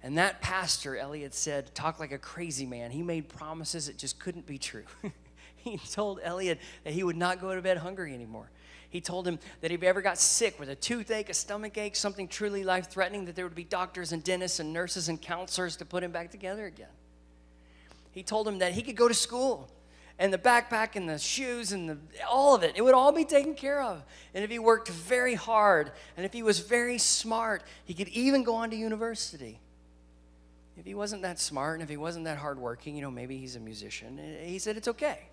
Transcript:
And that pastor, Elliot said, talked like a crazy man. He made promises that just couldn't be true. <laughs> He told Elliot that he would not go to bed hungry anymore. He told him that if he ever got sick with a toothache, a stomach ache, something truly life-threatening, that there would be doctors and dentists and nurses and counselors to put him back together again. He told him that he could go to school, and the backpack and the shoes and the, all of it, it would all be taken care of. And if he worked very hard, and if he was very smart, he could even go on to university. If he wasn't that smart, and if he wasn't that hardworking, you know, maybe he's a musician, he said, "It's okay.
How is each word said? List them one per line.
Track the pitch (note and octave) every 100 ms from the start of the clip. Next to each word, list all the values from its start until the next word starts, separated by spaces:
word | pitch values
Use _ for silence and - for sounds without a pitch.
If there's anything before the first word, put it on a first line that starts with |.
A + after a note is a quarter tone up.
And | B2+ D3+
that | F#3+ F#3
pastor, | - F#3 F3+ - C#3+ B2+
Elliot | C#3 D3+ C#3
said, | - D#3 C#3+ -
talked | - D#3 E3
like | D3+
a | C#3
crazy | - - E3+ C3+ C3+
man. | A#2+ A#2
He | C3+
made | E3+ E3 C#3+
promises | - D#3 D#3+ D#3 E3+ D3
that | -
just | C3+ -
couldn't | - E3+ D3+
be | C#3
true. | - A2 - -
<laughs> | G3+ - - - - -
He | - G#3
told | - - G#3 G3
Elliot | E3+ F3+ F#3 D#3+ - -
that | D#3
he | D#3
would | F#3 E3
not | F3+ F3+
go | F#3+ F#3
to |
bed | F#3 F3+
hungry | E3+ F#3+ E3
anymore. | B2+ A#2 A2 G#2 - - - -
He | D3+
told | - F3+ F3+
him | E3 - -
that | E3
if | F3
he | F3+
ever | F#3
got | F#3+ F3+
sick | - - A3+ -
with | C3+
a | C3+
toothache, | - A#3 G#3+ A3 G#3+
a |
stomach | E3+ - G#3 G#3+ G#3+
ache, | G#3 G3
something | G3+ G3 F#3
truly | - G#3 G3+
life-threatening, | F#3+ F#3 F3 F#3+ F3+ G3+ F3+
that | E3+
there | F3+
would | E3
be |
doctors | E3+ F#3+ F3+ F3+ E3+
and | E3
dentists | D#3 F#3 F3+ -
and | D#3
nurses | E3 F3+ F#3+ E3
and | D#3+
counselors | - F3 F3+ - F3+ E3
to | E3+
put | F3+
him | F3
back | E3+ E3+
together | G3 F#3 G#3 G3+
again. | - F2+ - - - - - - - - - - - -
He | F#3+
told | F#3 G#3+ G#3+
him | G3
that | F3+
he | F3+
could | A#3+ A3
go | A#3+
to | A#3
school, | - A#3+ C4+ F#3+ C3+ - - - - -
and | G3
the | F#3
backpack | B3 A#3+ A#3 A3+ A3 G#3
and | F3
the | D3+
shoes | - - C4 A#3+ G#3+
and | G3+ E3
the, | D3+ D#3 - -
all | B3 C#4
of | B3
it, | E3+ F3+
it |
would | B3
all | B3+ C4+
be | D#4+ D#4
taken | C#4+ C#4+ C#4+
care | C4+ C#4+
of. | B3+ E3+ C#3 - - F#3
And |
if | G#3
he | A#3
worked | A3+ A3+ A3
very | E3+ E3+ B3 B3
hard, | A3 - A3 G#3 E3+ D3 - - -
and | F#3+
if |
he | A#3+
was | A3 G3+
very | E3+ A#3+ A#3+ A#3+
smart, | - - A3+ A3+ A3+ G3 - - -
he | E3+
could | F#3+
even | A3+ B3+ C#4
go | A#3+
on | A3+ A3+
to | A3
university. | A3 G#3+ A3+ A3+ - D#3 A#2+ G#2+ - - - - - - - - - - - -
If | F3
he |
wasn't | G3+ G3+ G3+
that | F#3 E3+
smart, | - C#3+ C#3+ D#3+
and |
if | D#3
he | D3
wasn't | D#3+ E3+ D#3+
that | D3
hardworking, | D3 C3+ A#2+ A#2+ D#3 D3
you |
know, | C#3
maybe | B2 B2+ C3+
he's | C3 B2
a |
musician, | A2 G#2+ G#2 - A2+ C#3 D#3 D#3
he | E3 F#3
said, | G#3 G#3+
"It's | A3+
okay. | A#3 D4 G#3+ -